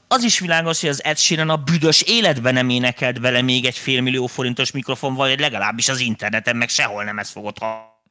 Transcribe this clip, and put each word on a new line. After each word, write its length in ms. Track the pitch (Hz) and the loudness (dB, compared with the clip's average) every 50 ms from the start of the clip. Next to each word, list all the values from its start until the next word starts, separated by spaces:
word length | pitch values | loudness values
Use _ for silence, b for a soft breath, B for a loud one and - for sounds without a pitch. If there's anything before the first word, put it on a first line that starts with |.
| _ | _
az 160 | - 254 262 233 | 0 0 2 2
is 160 | 226 - - | 2 2 2
világos, 400 | 180 170 165 165 165 165 160 - | 0 2 0 2 2 0 -2 0
hogy 100 | - 151 | 0 -2
az 140 | 139 135 - | -2 -2 -2
Ed 140 | 151 151 | -2 0
Sheeran 320 | - - - 170 156 160 160 | 2 2 2 2 2 2 2
a 80 | 160 | 0
büdös 440 | 151 139 143 170 160 151 160 151 - | 0 0 0 0 2 4 4 4 4
életben 520 | - - 226 233 214 170 143 123 117 127 127 | 4 4 4 4 4 4 2 2 2 2 2
nem 160 | 127 127 127 | 2 2 2
énekelt 520 | 123 123 127 123 120 - 139 127 123 120 | 2 2 2 0 0 0 -2 -4 -2 0
bele 200 | 120 127 123 123 | 0 0 2 2
még 240 | 127 127 127 127 120 | 2 2 2 2 0
egy 120 | 127 120 | 0 -2
félmillió 500 | - - 135 135 127 127 127 127 131 123 | -2 -2 0 0 2 2 0 0 0 -2
forintos 440 | 113 - - 127 123 123 - 131 - | -4 -4 -4 -4 -4 -2 -2 -4 -4
mikrofonval, 560 | - 135 113 - 131 - - 139 131 131 139 | -4 -6 -6 -6 -6 -4 -4 -4 -2 0 0
vagy 120 | 131 131 135 | 0 0 0
legalábbis 500 | 147 147 117 101 98 95 113 117 117 - | -2 -2 -2 -2 -2 -2 -2 0 0 0
az 100 | 135 123 | 0 0
interneten, 560 | 127 117 107 - 104 107 110 110 - 127 117 | -2 -2 -2 -2 -4 -4 -2 -2 -2 -2 -2
meg 140 | 117 120 117 | 0 -2 -2
sehol 340 | - - 139 110 104 101 104 | 0 0 0 -2 -2 -4 -6
nem 160 | 104 104 104 | -6 -6 -8
ezt 120 | 101 - | -8 -10
fogod 260 | - 107 104 104 104 | -10 -10 -10 -10 -8
ha-, 460 | - 110 110 110 110 110 - _ _ _ _ | -8 -8 -8 -8 -8 -14 -20 _ _ _ _